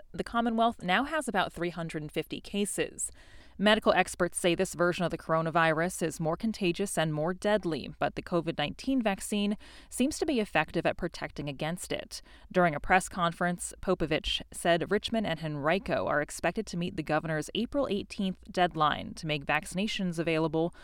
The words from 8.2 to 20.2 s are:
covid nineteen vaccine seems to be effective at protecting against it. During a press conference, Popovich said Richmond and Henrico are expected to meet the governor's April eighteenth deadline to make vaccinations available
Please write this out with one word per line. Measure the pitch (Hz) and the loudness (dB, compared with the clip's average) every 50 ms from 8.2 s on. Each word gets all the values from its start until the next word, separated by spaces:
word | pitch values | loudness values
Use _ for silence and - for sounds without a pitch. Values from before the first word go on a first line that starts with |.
| - | -6
covid | - 185 170 160 165 165 | -2 0 0 0 0 -2
nineteen | - 147 143 - - - 262 269 262 220 | -2 -2 -4 -4 -6 -2 0 0 2 2
vaccine | 214 196 - - - 214 208 202 202 214 - - - - - - - | 0 0 -2 -4 -2 -2 0 0 0 0 -2 -6 -14 -20 -20 -18 -6
seems | - - 247 294 302 - | 0 2 2 2 2 0
to | - | -2
be | 311 294 233 | 0 0 0
effective | 208 - - 156 156 - - 170 - | 0 2 2 2 2 2 0 0 2
at | 160 - | 0 0
protecting | - - 165 - - 151 151 - - 143 147 | 0 -2 -6 -6 -6 -10 -10 -8 -8 -6 -6
against | 135 131 151 156 170 180 - - - | -6 -4 -4 -4 -4 -4 -6 -6 -6
it. | - - - - - - - - - - - | -6 -6 -8 -12 -14 -14 -16 -20 -20 -10 -2
During | - 185 175 170 147 | 2 4 4 4 4
a | 147 | 2
press | - - 190 185 - - | 2 4 4 4 4 2
conference, | - 196 170 170 170 - 180 175 180 175 - - - - - | -2 0 0 0 0 0 0 0 -2 -2 -6 -10 -12 -4 0
Popovich | - 185 - 170 147 160 - - - - - - - | 0 2 2 2 0 0 0 0 -2 -2 -4 -4 -8
said | - - - 180 170 170 156 - | -8 -2 2 4 4 4 4 2
Richmond | 190 214 - - 233 226 208 | 0 0 0 0 -2 0 0
and | - 160 151 | -2 -4 -4
Henrico | 160 151 151 147 135 156 175 196 - - 151 98 92 | -4 -4 -4 0 2 2 2 2 0 0 0 0 0
are | - 139 147 147 | 2 0 0 0
expected | - - - - 165 170 - 202 - | -2 -4 -4 -2 -2 -2 -2 -4 -4
to | - 175 | -4 -4
meet | 175 180 - | -4 -4 -4
the | - 151 | -4 -2
governor's | - 151 156 160 160 160 156 151 - - | 0 0 0 0 0 -2 -2 -4 -4 -4
April | 196 226 - - 285 269 - | -4 -4 -2 0 0 0 0
eighteenth | 196 202 - - - - 196 185 180 - - - | 0 -2 -4 -6 -6 -4 -4 -4 -4 -6 -10 -4
deadline | - 185 180 175 - 160 151 147 - 98 - - - | 0 2 2 2 4 4 2 2 2 0 -4 -10 -10
to | - - | -8 -4
make | 156 151 147 143 | -2 -2 -2 0
vaccinations | - 147 151 151 - - 180 202 214 - - 196 180 165 | 0 0 0 0 -2 -4 -2 -2 -2 -2 -2 -2 -2 -2
available | 170 | -2